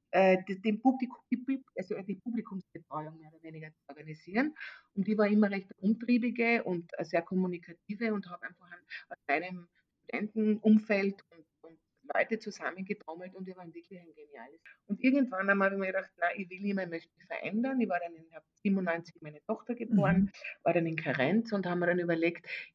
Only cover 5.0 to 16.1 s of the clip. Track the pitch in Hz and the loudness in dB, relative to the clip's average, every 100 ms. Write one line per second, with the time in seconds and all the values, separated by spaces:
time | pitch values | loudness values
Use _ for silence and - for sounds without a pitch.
5 | 196 214 208 208 202 196 190 - 190 226 | 0 2 4 6 4 2 -8 -4 0 0
6 | 233 240 240 240 233 233 - 175 170 - | 2 2 2 0 2 0 0 -4 -6 -8
7 | 160 170 170 185 185 175 170 170 - 202 | -2 -2 0 0 0 -4 -10 -18 -12 -6
8 | 226 208 175 175 135 180 175 175 - - | -4 -4 -6 -12 -14 -16 -20 -20 -18 -18
9 | - - - 147 180 185 175 _ _ _ | -14 -10 -2 -2 -2 -10 -14 _ _ _
10 | - - 214 220 214 214 220 214 - 196 | -10 -6 -4 0 2 4 6 6 6 0
11 | 196 196 _ - _ _ 165 165 _ _ | 0 -2 _ -20 _ _ -20 -20 _ _
12 | - - - 220 208 190 147 180 190 208 | -4 0 0 -2 -6 -10 -8 -8 -8 -10
13 | - 165 185 190 185 185 170 165 - 185 | -12 -14 -14 -14 -14 -14 -16 -18 -18 -20
14 | 165 156 147 131 123 160 - - - 202 | -20 -20 -20 -18 -18 -20 -20 -18 -8 0
15 | 262 285 247 190 196 196 196 196 190 190 | 4 4 2 0 2 4 4 2 -2 -4
16 | 185 | -6